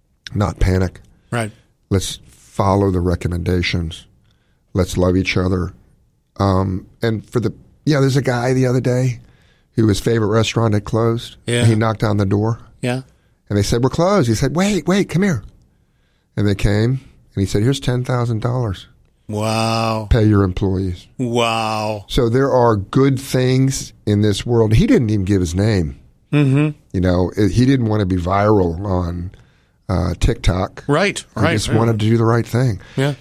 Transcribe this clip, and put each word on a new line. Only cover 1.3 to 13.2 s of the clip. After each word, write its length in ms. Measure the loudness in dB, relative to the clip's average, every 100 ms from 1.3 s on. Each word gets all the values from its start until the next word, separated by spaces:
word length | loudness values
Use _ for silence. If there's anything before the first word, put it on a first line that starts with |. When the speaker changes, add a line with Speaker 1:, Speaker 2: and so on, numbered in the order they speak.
| -6 -6 -10 _ _ -4
Speaker 1:
Let's 300 | -2 -2 -8 -18
follow 640 | -20 -10 -2 2 2 2
the 80 | 0
recommendations. 1080 | 0 -2 -2 -4 -2 -2 -2 -4 -6 -10 -18 _ _ _ _ _ _
Let's 240 | -4 -2 0
love 180 | 0 0
each 200 | 0 -2
other. 360 | -2 -2 -4 -10 _ _ _ _ _ -2
Um, 500 | 0 2 0 -4 -10 _
and 260 | -4 -4 -4
for 100 | -4
the, 140 | -4 -6 -14 _ -2
yeah, 140 | 2
there's 180 | 2 0
a 40 |
guy 320 | 0 -2 0
the 120 | 0 0
other 140 | 0
day 380 | 0 0 -2 -4 -12 _ _ _ _ 0
who 120 | 2
his 120 | 2
favorite 260 | 0 0 2
restaurant 460 | 0 0 0 0
had 100 | 0
closed. 540 | -2 0 0 -2 -6 -12 -4
Speaker 2:
Yeah. 200 | 0 2
Speaker 1:
He 100 | 2
knocked 280 | 0 0
on 140 | 0 0
the 80 | 0
door. 340 | 0 0 -4 -10 -10
Speaker 2:
Yeah. 200 | -6 -6 -8 _